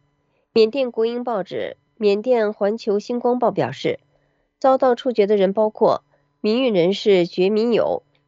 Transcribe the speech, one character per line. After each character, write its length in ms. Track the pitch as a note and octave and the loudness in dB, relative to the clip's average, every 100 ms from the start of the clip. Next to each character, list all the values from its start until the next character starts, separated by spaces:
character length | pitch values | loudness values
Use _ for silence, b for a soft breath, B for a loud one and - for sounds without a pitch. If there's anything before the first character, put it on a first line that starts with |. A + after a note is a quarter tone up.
| _ _ _ _ _ | _ _ _ _ _
缅 160 | A3+ A3 | 2 2
甸 220 | C#4 B3 | 2 -4
国 160 | A3+ A3+ | -2 -2
营 160 | A#3+ | -2
报 180 | B3 G#3+ | -4 -6
纸 360 | F3 C3 E2 - _ - | -6 -8 -8 -12 _ -2
《缅 240 | G#3 G3+ | 0 0
甸 320 | B3 A#3+ G#3 | 2 0 0
环 240 | G#3+ G3+ A3+ | 0 -2 -2
球 220 | - G3+ | -2 -2
星 200 | - A#3+ | -2 -4
光 200 | A#3+ B3 | -2 0
报》 100 | A3+ | 0
表 220 | F3+ B2 | 0 -4
示， 280 | C3 D3+ - _ _ _ _ _ _ | -4 -6 -6 _ _ _ _ _ _
遭 180 | C4+ C4 | 2 2
到 160 | C4 | 2
处 180 | A#3+ C4 | 0 -2
决 140 | A3+ G3 | 0 2
的 120 | G#3 | 2
人 160 | F#3+ | 0
包 180 | G3 G#3+ | 0 -2
括 320 | - F#3+ - _ _ _ _ | 0 0 0 _ _ _ _
民 220 | G#3+ A#3 | -2 0
运 100 | C4 | 0
人 220 | F#3+ E3 | 2 0
士 320 | - A3 F#3 F3 | 0 2 2 2
觉 240 | - F#3 | 0 0
民 240 | G#3+ A#3+ | 0 0
友、 300 | G3 D2 F2 _ _ | 0 0 -4 _ _